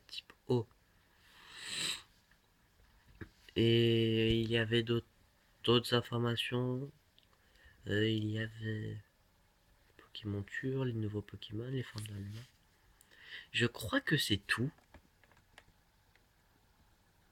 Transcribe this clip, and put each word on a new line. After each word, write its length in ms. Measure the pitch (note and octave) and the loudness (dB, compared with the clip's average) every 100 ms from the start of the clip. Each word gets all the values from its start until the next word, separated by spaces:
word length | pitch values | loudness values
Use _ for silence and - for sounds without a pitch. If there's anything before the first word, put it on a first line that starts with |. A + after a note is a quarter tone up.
| - | -10
type 240 | - - - - | -16 -16 -12 -2
O. 180 | B2+ A2 _ _ _ _ _ - - - - - - - - - _ _ _ _ _ _ _ _ _ - - - _ - - | 0 -2 _ _ _ _ _ -20 -20 -20 -16 -10 -6 -6 -6 -12 _ _ _ _ _ _ _ _ _ -20 -20 -20 _ -4 2
Et 840 | A2+ A#2 A#2 A2+ A2+ A2+ A2+ A2+ | 6 6 6 4 4 4 4 4
il 100 | A2+ | 2
y 60 | A#2 | 0
avait 260 | A2 A#2 | 2 2
d'autres, 240 | A2+ A#2 - _ _ _ _ _ | 2 0 -2 _ _ _ _ _
d'autres 320 | - A#2+ A2+ | 4 4 4
informations. 960 | A#2+ - A#2+ A#2+ A#2 - B2 B2+ B2+ C#3+ - _ _ _ _ _ _ - - A2 | 0 0 0 0 0 -2 -2 0 -2 -6 -12 _ _ _ _ _ _ -20 -14 -2
Euh, 200 | G#2 A2 | 0 2
il 220 | A2 G#2+ | 0 -2
y 80 | A2 | -4
avait 100 | A2 A2 | -6 -8
les 360 | A2 G#2+ A2 G#2+ - _ _ _ _ _ _ _ _ - | -6 -6 -6 -10 -14 _ _ _ _ _ _ _ _ -20
Pokémontures, 840 | - - G#2 G2+ G2 - C3 C3+ C3 | -20 -10 -4 -4 -4 -6 -2 -2 0
les 80 | |
nouveaux 280 | A2+ G#2+ G#2 | -2 -2 -4
Pokémon, 460 | - - - G#2+ B2 | -6 -12 -10 -8 -4
les 140 | C3+ | -4
formes 240 | - A2 G#2 | -6 -8 -10
d'Alma. 340 | G2+ G2+ A2 B2+ _ _ _ _ _ - - - - - | -8 -10 -10 -14 _ _ _ _ _ -20 -20 -16 -16 -6
Je 140 | - A#2+ | 2 2
crois 340 | - A2+ C4+ | 0 -4 -2
que 160 | - D3 | 0 0
c'est 240 | - G#2 - | 2 0 0
tout. 240 | - C3 - _ - _ _ _ _ _ - - _ _ _ _ _ _ _ _ _ _ _ _ _ _ _ _ | -2 -2 -4 _ -20 _ _ _ _ _ -20 -20 _ _ _ _ _ _ _ _ _ _ _ _ _ _ _ _